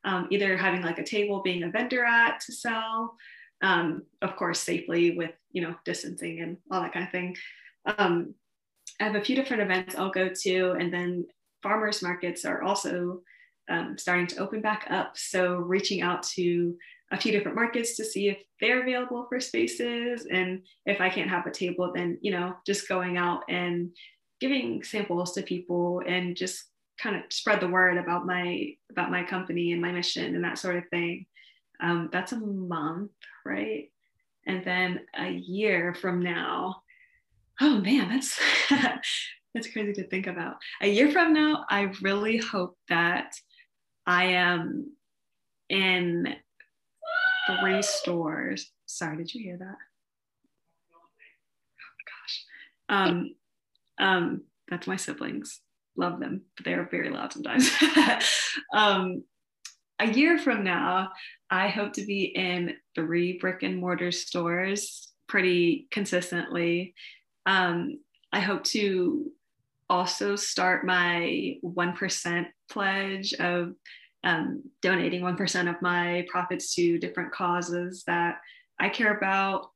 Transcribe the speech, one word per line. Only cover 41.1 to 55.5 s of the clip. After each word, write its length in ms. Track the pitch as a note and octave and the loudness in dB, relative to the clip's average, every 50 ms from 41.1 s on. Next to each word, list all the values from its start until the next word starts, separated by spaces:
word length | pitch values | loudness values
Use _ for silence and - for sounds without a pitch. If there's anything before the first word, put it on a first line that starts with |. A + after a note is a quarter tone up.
from 220 | D4 F#4 E4+ E4 D#4 | 8 6 6 8 6
now, 320 | D#4 D4+ D4+ D4+ D4 - - | 6 6 6 4 2 2 0
I 220 | G3+ G3+ G3+ F#3+ F#3+ G3 | 2 2 2 0 -2 -2
really 360 | F#3+ G3 G3 G#3 G#3 A3 A3+ | 0 0 2 2 2 2 0
hope 400 | A3+ A3+ - - G3 F3+ F3+ - _ _ | 0 0 0 0 -2 -2 -2 -6 _ _
that 460 | - F3 E3+ E3+ E3+ F3 - - - - - _ _ _ - - _ _ _ _ _ _ _ _ | 0 2 4 4 4 2 0 -2 -6 -14 -18 _ _ _ -20 -20 _ _ _ _ _ _ _ _
I 200 | F3+ F3+ F3+ F#3 | 2 4 4 6
am 640 | F#3 F3+ F3+ F3+ F3 F3 E3+ E3 - D3+ - - - - _ _ _ _ _ _ _ _ _ _ _ _ _ _ _ | 4 4 4 4 4 4 2 0 -2 -4 -6 -6 -8 -14 _ _ _ _ _ _ _ _ _ _ _ _ _ _ _
in 680 | F#3+ G3 F#3+ F#3 F#3 F3+ F3+ F3 E3+ E3+ F3 - - - _ _ _ _ - _ _ _ _ _ _ _ D#5+ D#5+ E5+ F5+ F#5 F#5 F#5+ F#5 F5+ F#5 F#5 F#5 | 2 4 4 4 4 2 2 0 0 0 -2 -2 -4 -8 _ _ _ _ -20 _ _ _ _ _ _ _ -8 -2 0 2 2 2 2 2 0 0 0 2
three 220 | F5+ - - G4 | 2 2 2 2
stores. 880 | - D5+ D5+ D5 - F#3 F3 E3+ E3 D3+ D#3 - B2+ B2+ - - - - _ _ _ | 0 0 -2 -2 -2 -2 -2 0 -2 -2 -4 -4 -4 -4 -6 -6 -10 -14 _ _ _
Sorry, 320 | - - - F3 D#3 D#3 | -14 -8 -6 -6 -6 -6
did 160 | D#3+ E3+ E3+ - | -6 -8 -8 -10
you 80 | B3 A3 | -10 -10
hear 140 | F#3 F3+ | -10 -12
that? 180 | F3+ F#3 F#3+ G3+ - - _ _ _ _ _ _ _ _ _ _ _ _ _ _ _ _ _ _ _ _ _ _ | -12 -12 -14 -16 -18 -20 _ _ _ _ _ _ _ _ _ _ _ _ _ _ _ _ _ _ _ _ _ _
Oh 1040 | _ _ _ _ _ - - _ _ _ _ _ _ _ _ _ _ - - _ - - | _ _ _ _ _ -20 -20 _ _ _ _ _ _ _ _ _ _ -20 -20 _ -20 -18
gosh. 380 | - - - - - - - - - - - - - _ _ _ - | -18 -18 -16 -10 -10 -10 -10 -10 -16 -20 -20 -20 -20 _ _ _ 0
Um, 460 | G#3 G3 F#3+ F3 F3 F3 - - - _ _ _ _ _ _ _ _ _ _ _ _ - | 2 4 4 4 4 2 -2 -6 -10 _ _ _ _ _ _ _ _ _ _ _ _ 2
um, 420 | F#3+ F#3+ F#3 F3+ F3 - - - - _ _ _ _ - | 4 4 4 4 2 0 -2 -4 -8 _ _ _ _ -10
that's 180 | F3+ F3 - | -8 -6 -4
my 80 | F3+ E3 | -4 -4
siblings. 640 | - - - - - - - - - - - | -4 -4 -8 -8 -8 -6 -6 -6 -8 -10 -10